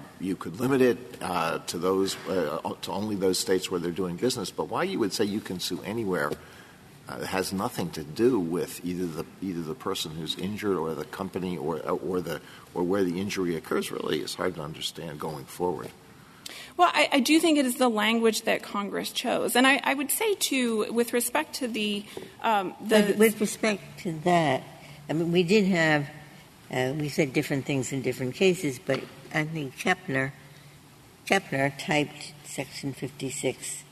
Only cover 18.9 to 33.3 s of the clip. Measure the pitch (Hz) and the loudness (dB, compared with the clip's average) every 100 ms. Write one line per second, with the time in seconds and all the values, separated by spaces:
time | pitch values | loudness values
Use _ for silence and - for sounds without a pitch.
18.9 | 175 208 - 240 185 - 240 262 277 - | -4 -4 -4 0 0 2 6 6 4 2
19.9 | 277 294 - 440 392 - 269 240 220 - | -2 -2 0 0 0 0 2 2 0 0
20.9 | 233 240 247 240 302 311 - 247 226 208 | 0 0 0 0 -2 -2 -4 -4 -2 -2
21.9 | 208 202 - 185 - 226 208 180 - 202 | -2 -6 -12 -16 -4 2 2 0 -6 4
22.9 | 214 190 190 220 214 208 - 220 202 - | 6 6 6 6 4 -2 0 0 0 -6
23.9 | - 185 160 180 175 151 131 - - - | -8 -6 0 4 6 4 2 -4 -16 -18
24.9 | - - 151 170 175 170 214 190 175 160 | -12 -2 0 4 4 6 6 6 6 6
25.9 | 151 143 - - - - - - 127 127 | 4 2 -8 -18 -20 -20 -20 -6 -2 0
26.9 | 151 147 180 147 135 143 143 127 139 120 | 0 -2 0 0 0 0 -2 0 -2 0
27.9 | 135 127 123 127 - 190 180 147 123 - | -2 -2 -2 -4 4 4 4 0 -2 -2
28.9 | 131 - - - 156 156 160 135 - 196 | -2 -4 -14 -6 -4 -2 -4 -6 -2 0
29.9 | 180 - 135 135 - - - - - - | 0 0 -2 -2 -6 -20 -20 -20 -20 -20
30.9 | - - - - 196 - 135 139 139 - | -20 -20 -12 0 0 2 2 2 0 0
31.9 | 151 139 - - - - - 131 - 143 | 2 0 -4 -16 -16 -10 -8 -8 -8 -8
32.9 | 127 135 - 135 | -6 -8 -6 -8